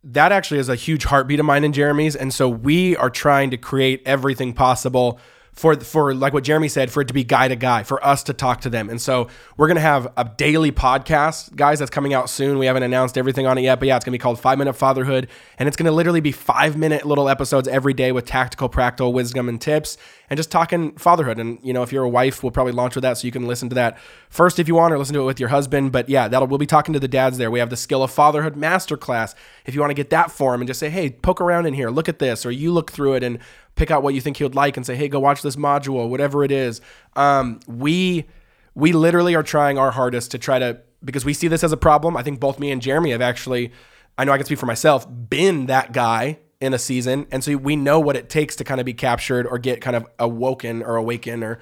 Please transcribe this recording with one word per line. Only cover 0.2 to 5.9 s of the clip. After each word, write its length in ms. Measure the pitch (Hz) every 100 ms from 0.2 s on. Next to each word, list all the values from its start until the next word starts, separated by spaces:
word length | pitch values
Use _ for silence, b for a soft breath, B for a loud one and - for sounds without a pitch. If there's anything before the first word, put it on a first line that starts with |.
| 165
actually 280 | 196 - 147
is 100 | 131
a 60 |
huge 280 | 120 - 156
heartbeat 340 | - 143 131 147
of 60 |
mine 180 | 151 143
and 100 | 147
Jeremy's. 420 | 143 147 147 156
And 180 | 147 135
so 140 | 131 131
we 480 | 113 131 170 185
are 140 | 170 127
trying 400 | 120 147 139 135
to 60 | 123
create 440 | - 135 131 131
everything 480 | 131 135 135 135 127
possible 680 | 117 127 123 127 127 123 123 b b b
for, 240 | - 160 151
for, 340 | 117